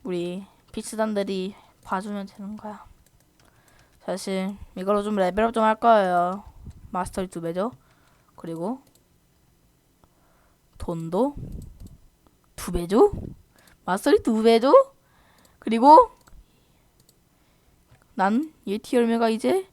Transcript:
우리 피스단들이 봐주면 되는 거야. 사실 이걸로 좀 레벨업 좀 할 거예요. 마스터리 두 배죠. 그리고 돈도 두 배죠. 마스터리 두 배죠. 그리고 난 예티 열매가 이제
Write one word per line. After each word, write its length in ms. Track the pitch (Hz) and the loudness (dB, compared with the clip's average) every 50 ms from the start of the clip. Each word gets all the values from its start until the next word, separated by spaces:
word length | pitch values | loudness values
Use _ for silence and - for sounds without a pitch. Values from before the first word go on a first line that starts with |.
| _ | _
우리 420 | 202 180 175 175 175 180 190 196 - _ _ _ _ | -8 -6 -6 -6 -6 -8 -10 -14 -16 _ _ _ _
피스단들이 800 | - 220 214 - - 214 220 220 208 202 196 208 202 190 185 196 - - _ _ _ _ | -14 -14 -12 -10 -6 -4 -4 -4 -2 -4 -4 -4 -6 -6 -6 -8 -12 -16 _ _ _ _
봐주면 440 | _ - 196 185 208 208 208 202 196 | _ -8 -8 -8 -6 -8 -10 -10 -12
되는 300 | 196 - - 196 202 214 | -14 -16 -16 -16 -14 -14
거야. 280 | 208 - 214 208 - - - - _ _ _ _ _ _ _ _ _ _ _ _ _ _ _ _ _ _ _ _ _ | -14 -14 -16 -16 -18 -20 -20 -20 _ _ _ _ _ _ _ _ _ _ _ _ _ _ _ _ _ _ _ _ _
사실 540 | _ - 180 190 - 196 190 190 190 190 196 - - - - | _ -8 -8 -8 -6 -6 -6 -4 -4 -6 -8 -12 -18 -16 -14
이걸로 260 | 190 185 196 208 202 | -8 -2 0 0 0
좀 140 | 202 214 214 | 0 -2 0
레벨업 380 | 196 190 175 185 208 220 226 233 | 0 0 0 0 0 -2 0 0
좀 100 | 226 220 | 2 2
할 120 | 220 220 | 2 0
거예요. 680 | 220 - 233 226 214 190 180 180 175 175 180 190 202 - - _ - - - - - - - | 2 4 4 4 4 4 2 0 0 0 0 -4 -8 -12 -18 _ -20 -20 -20 -20 -20 -18 -8
마스터리 360 | - 185 180 - - 202 185 185 | -6 -6 -6 -6 -6 -8 -8 -8
두 120 | - 175 | -10 -10
배죠. 320 | 165 165 170 180 196 240 247 _ _ _ _ _ _ _ _ _ _ _ _ | -8 -6 -4 -4 -6 -6 -8 _ _ _ _ _ _ _ _ _ _ _ _
그리고 460 | - - 165 165 165 170 185 247 165 _ _ _ _ _ _ _ _ _ _ _ _ _ _ _ _ _ _ _ _ _ _ _ _ _ _ _ _ _ _ _ _ _ _ _ _ _ _ _ | -16 -12 -12 -8 -6 -6 -6 -8 -8 _ _ _ _ _ _ _ _ _ _ _ _ _ _ _ _ _ _ _ _ _ _ _ _ _ _ _ _ _ _ _ _ _ _ _ _ _ _ _
돈도 600 | - - - 170 165 165 165 170 196 247 285 285 - - - - - - - - - - - - - _ _ _ _ _ _ _ _ _ _ _ | -14 -10 -10 -8 -8 -8 -6 -2 -2 -2 -2 -4 -10 -14 -14 -14 -16 -16 -18 -20 -20 -20 -20 -20 -20 _ _ _ _ _ _ _ _ _ _ _
두 180 | - - - | -14 -12 -8
배죠. 400 | 175 175 170 170 190 240 415 415 - - - - - - _ _ _ _ _ _ _ _ _ | -6 -6 -4 0 2 4 4 2 2 -6 -12 -14 -18 -20 _ _ _ _ _ _ _ _ _
마스터리 360 | - 180 202 - 285 339 453 | -6 -6 -2 2 2 2 2
두 200 | - 277 220 220 | 2 0 -2 2
배죠. 300 | 220 226 226 226 220 269 440 539 523 - _ _ _ _ _ _ _ _ _ _ _ _ _ _ | 4 4 4 4 4 6 6 6 6 4 _ _ _ _ _ _ _ _ _ _ _ _ _ _
그리고 520 | - - 220 226 233 285 311 330 480 466 - _ _ - - - - _ _ _ _ _ _ _ _ _ _ _ _ _ _ _ _ _ _ _ _ _ _ _ _ _ _ _ _ _ _ _ _ _ _ | -4 -2 0 6 8 10 10 10 10 6 -2 _ _ -20 -20 -20 -20 _ _ _ _ _ _ _ _ _ _ _ _ _ _ _ _ _ _ _ _ _ _ _ _ _ _ _ _ _ _ _ _ _ _
난 380 | - 185 196 214 247 320 311 _ _ _ | -2 0 0 2 0 -2 -4 _ _ _
예티 300 | 202 196 214 - - - | -8 -8 -8 -6 -2 0
열매가 340 | 247 233 226 233 233 233 226 | 0 2 2 0 0 0 0
이제 360 | 220 220 - 247 359 381 381 _ | 0 0 0 0 0 -2 -4 _